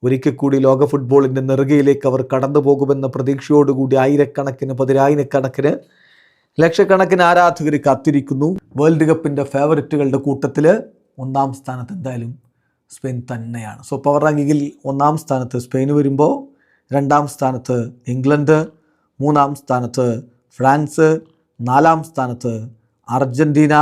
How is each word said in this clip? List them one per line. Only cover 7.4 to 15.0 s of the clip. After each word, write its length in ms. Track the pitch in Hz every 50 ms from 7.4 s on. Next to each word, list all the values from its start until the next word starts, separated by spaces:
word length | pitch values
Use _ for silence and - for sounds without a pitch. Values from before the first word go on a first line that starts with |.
| 175 175 170 - 156 151 147 147 -
കാത്തിരിക്കുന്നു. 640 | 143 135 123 - - 143 143 135 - 143 135 143 156 190 190 _ _ _ 123
വേൾഡ് 260 | 143 160 165 156 160 151
കപ്പിൻ്റെ 360 | 160 156 - 151 143 139 139 - -
ഫേവറിറ്റുകളുടെ 680 | 135 139 147 160 151 139 - - 147 143 139 127 135 139 143
കൂട്ടത്തിൽ 380 | 139 135 139 139 135 - 147 160 196 240 269 - _ _ _ _ _ - 127
ഒന്നാം 260 | 131 131 139 139 135 123 -
സ്ഥാനത്ത് 360 | _ - 127 123 123 - 208 185
എന്തായാലും 360 | 123 131 131 120 117 117 127 - _ _ _ _ _ _ _ _ _ _ -
സ്പെയിൻ 220 | - - 135 127 120 120 -
തന്നെയാണ്. 500 | 127 117 113 113 117 120 113 107 107 110 - -
So, 80 | - 139 139
പവർ 180 | 143 143 147 147
റാങ്കിങ്ങിൽ 340 | 156 151 147 143 143 151 147 143 143 - _ _ 139
ഒന്നാം 260 | 139 139